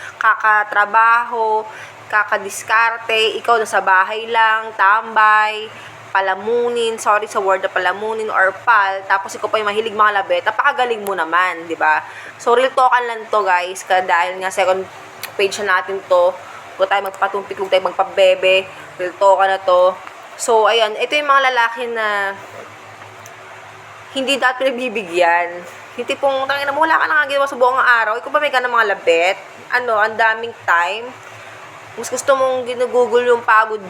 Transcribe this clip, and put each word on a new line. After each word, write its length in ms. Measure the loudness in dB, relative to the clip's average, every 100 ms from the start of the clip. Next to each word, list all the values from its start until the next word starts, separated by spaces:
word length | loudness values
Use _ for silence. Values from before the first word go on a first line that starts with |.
| -14 -2
kakatrabaho, 1400 | 0 2 2 2 2 0 2 4 4 4 0 -2 0 -2 -4 -12 -18 -18 -4
kakadiskarte, 1300 | -2 0 -2 -4 -10 -2 2 2 -2 -2 0 0 0
ikaw 160 | 0 0
nasa 240 | 0 0
bahay 480 | 4 4 2 -2 -2
lang, 480 | 2 2 2 -2 0
tambay, 960 | 2 2 0 2 4 4 2 -2 -10 -16 -20 -20 -6
palamunin, 880 | -2 -2 -2 -2 0 0 -2 -2 -2
sorry 240 | 0 0
sa 160 | 0 -2
word 240 | 0 0
na 80 | 0
palamunin 560 | -2 -2 -2 -4 -6 -2
or 240 | 0 0 0 2
pal, 320 | 2 2 -2 -2
tapos 240 | -2 -4
ikaw 160 | -8 -4
pa 80 | -2
yung 160 | -2
mahilig 240 | -2 -2 2
mga 240 | 2 2
labit, 240 | 0 -2
napakagaling 560 | 0 0 0 0 -2 -4
mo 160 | -4 -4
naman, 480 | 0 2 0 -2
di 100 | -8
ba? 300 | -2 0 0 -4 -14 -18 -6
So, 160 | 0
real 160 | 2 2 2
talkan 320 | 2 2 -2
lang 160 | -8 -4
to, 80 | 0
guys, 400 | 2 0 -2 -8
ka-, 240 | -2 0
dahil 320 | 2 0 0 -4
nga 80 | -4
second 320 | 0 0 0 -4 -14 -20 -16 -10 -2
page 160 | -2 -2
na 160 | 0 0
natin 240 | -2 -6
to, 320 | 0 2 2 0 -10 -18 -12 -4
huwag 120 | 0
tayo 160 | 0 -4
magpatumpik, 480 | -4 -4 -4 -8 -8
huwag 160 | 0
tayo 160 | 0 0
magpabebe, 800 | -2 -2 2 2 2 2 2 0 -12 -16 -10
real 140 | -8 0
talkan 320 | 4 4 2
na 100 | 0
to. 320 | 2 4 4 0 -10 -18 -18 -8
So, 320 | 0 2 4
ayan, 240 | 2 0 -2
ito 160 | -2 0
yung 160 | 2
mga 100 | 2 2
lalaki 340 | 2 0 -2 -6
na 480 | -4 -2 -2 -4 -6 -14 -18 -18 -20 -20 -20 -20 -20 -20 -20 -20 -20 -20 -20 -20 -20 -10
hindi 240 | -4 -2 0
dapat 320 | 0 0 -2
pinagbibigyan. 960 | -2 -4 -6 -4 2 2 2 0 -8 -16 -18 -16 -10
Yung 120 | -8
tipong, 360 | -2 -2 0
tangina 320 | -2 -2 -2 0
mo, 80 |
wala 160 | 2 2
ka 80 | 2
nang 160 | 0
ginawa 240 | 0 0 -2
sa 80 | 2
buong 240 | 2 4
araw, 400 | 4 2 2 -4
ikaw 80 | -2
ba 120 | -2
may 120 | 0
ka 80 | 0
ng 80 | 0
mga 200 | 0 0 0
labit? 400 | 2 4 2 0 -8 -18 -4
Ano, 240 | -4 0 0
ang 160 | 0
daming 400 | 2 0 0 -6 -6 0
time? 400 | 0 0 -4 -10 -16 -18 -20 -20 -18 -20 -20 -16 -12
Mas 120 | -8
gusto 240 | -4 0
mong 320 | 2 2 0
ginugugol 600 | -4 -4 0 2 4 2
yung 200 | 4 2
pagod 360 | 4 4 2 -2